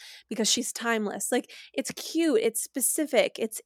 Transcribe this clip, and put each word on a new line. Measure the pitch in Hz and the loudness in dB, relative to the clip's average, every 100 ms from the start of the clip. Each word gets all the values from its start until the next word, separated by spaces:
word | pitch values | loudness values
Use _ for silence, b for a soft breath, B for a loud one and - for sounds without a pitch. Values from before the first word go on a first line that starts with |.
| B B B | B B B
Because | 226 208 | 0 2
she's | - - | 2 0
timeless. | - 233 220 208 - - | -2 0 0 0 -4 0
Like, | 247 - B B - | 0 -2 B B -6
it's | - | -6
cute, | - - 320 330 254 | -6 -4 0 4 4
it's | 226 - | 2 0
specific, | - 269 - - 294 233 - - | -4 -2 0 0 2 4 2 0
it's | 220 - | -6 -6